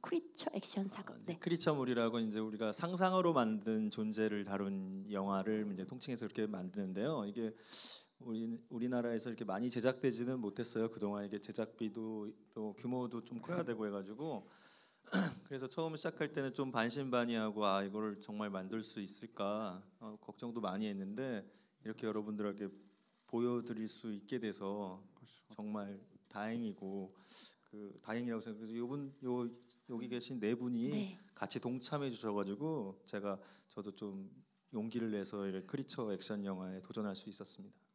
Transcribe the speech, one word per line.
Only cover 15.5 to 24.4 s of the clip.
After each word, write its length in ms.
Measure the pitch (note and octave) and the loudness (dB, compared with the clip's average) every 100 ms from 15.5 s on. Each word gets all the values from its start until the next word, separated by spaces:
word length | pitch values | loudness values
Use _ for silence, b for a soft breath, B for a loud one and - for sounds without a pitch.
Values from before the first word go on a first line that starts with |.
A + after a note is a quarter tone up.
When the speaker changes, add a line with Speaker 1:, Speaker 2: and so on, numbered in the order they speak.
| C3+ C3 | -6 -4
Speaker 2:
처음 260 | - D#3+ D#3 | -2 -2 0
시작할 360 | E3 - D3+ | -2 0 0
때는 200 | D3+ C3+ | 0 -2
좀 180 | C3 C3+ | 0 2
반신반의하고 920 | B2 A#2 B2+ C3+ B2 A#2+ A#2 A2 G#2 | 4 4 2 4 4 4 4 2 4
'아, 180 | G#2 G2 | 6 6
이거를 360 | G2 G#2+ G#2+ G2+ | 4 0 -2 -2
정말 300 | - G#2 G#2+ | -6 -4 -2
만들 320 | F#2+ F#2+ A2 | -2 -2 -2
수 180 | G#2+ A2+ | -4 -6
있을까?' 800 | G2 - A#2 - G2+ G#2+ G#2+ F#2 G2+ _ | -6 -6 -10 0 0 2 -2 -6 -12 _
어, 180 | A2 G#2+ | -12 -12
걱정도 400 | - - A#2+ A#2 | -14 -8 -6 0
많이 260 | G2+ G2 G#2+ | 0 2 0
했는데 600 | G2 G2 A2 C3 A2 F#2+ B B _ | 0 -2 -2 -2 -2 -6 B B _
이렇게 220 | A2 G#2+ A2 | -8 -2 0
여러분들에게 600 | G#2+ G#2 G#2+ G#2 G2+ G2+ - - _ _ _ - | 0 -2 0 -2 0 -4 -6 -20 _ _ _ -2
보여드릴 580 | A#2 A#2+ A#2+ A#2+ A2 A2 | 2 4 2 0 -4 -4
수 240 | - A#2 | -4 -6
있게 260 | G#2 G2+ B2+ | -6 -4 -2